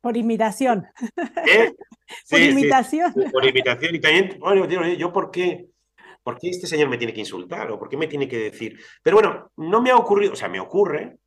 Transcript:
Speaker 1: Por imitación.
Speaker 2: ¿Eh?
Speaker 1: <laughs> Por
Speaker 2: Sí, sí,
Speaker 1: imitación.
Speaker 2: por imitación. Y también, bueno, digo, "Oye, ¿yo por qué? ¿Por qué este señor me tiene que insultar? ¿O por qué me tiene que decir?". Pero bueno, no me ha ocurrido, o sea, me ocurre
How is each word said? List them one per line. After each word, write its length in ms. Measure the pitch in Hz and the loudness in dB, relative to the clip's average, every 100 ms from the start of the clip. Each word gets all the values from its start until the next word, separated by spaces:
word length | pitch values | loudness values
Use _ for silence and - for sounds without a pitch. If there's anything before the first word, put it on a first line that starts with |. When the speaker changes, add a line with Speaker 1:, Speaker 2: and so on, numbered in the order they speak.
Speaker 1:
Por 160 | 240 233 | -4 -2
imitación. 680 | 226 220 220 196 262 220 - - 233 - 294 - 330 | -2 0 -2 0 0 0 -4 -12 -10 -8 -8 -2 4
Speaker 2:
¿Eh? 280 | 180 233 - | 4 4 -2
Speaker 1:
<laughs> 80 | - - _ - _ | -20 -20 _ -20 _
Por 80 | 311 | 4
Speaker 2:
Sí, 60 | - | 4
sí, 40 | |
Speaker 1:
imitación. 640 | 277 - 262 - 302 349 - 339 | 4 4 2 2 0 0 0 0
Speaker 2:
por 140 | 131 | 2
imitación. 500 | 131 127 123 120 160 | 2 2 0 -2 -2
Y 60 | 165 | -2
también, 360 | 156 165 190 - | 2 2 2 -2
bueno, 260 | 170 196 165 | 2 2 2
digo, 160 | 180 | -2
"Oye, 140 | 170 170 | -2 -2
¿yo 160 | 170 | -2
por 180 | 185 170 | -2 -4
qué? 360 | 175 180 - - _ _ _ - - | -4 -4 -4 -14 _ _ _ -20 -14
¿Por 160 | - 120 | -12 -8
qué 100 | 175 | -8
este 180 | 180 - | -8 -6
señor 220 | 151 143 | 0 0
me 80 | 120 | 0
tiene 160 | 113 | -6
que 80 | 110 | -8
insultar? 500 | 98 92 90 87 110 | -10 -10 -12 -10 -8
¿O 80 | 107 | -10
por 100 | 110 | -8
qué 80 | 139 | -6
me 120 | 156 | -6
tiene 180 | 147 135 | -4 -6
que 120 | 117 | -4
decir?". 420 | 107 - 110 - - _ | -8 -8 -14 -14 -20 _
Pero 140 | - 202 | 4 4
bueno, 340 | 202 - - - | 4 0 -14 -12
no 260 | 160 214 | -2 0
me 80 | 247 | 4
ha 60 | 254 | 4
ocurrido, 360 | - 202 202 | 4 2 2
o 40 | - | -2
sea, 120 | - | -8
me 100 | 92 | -8
ocurre 600 | 92 190 196 147 - _ | -4 0 0 0 -8 _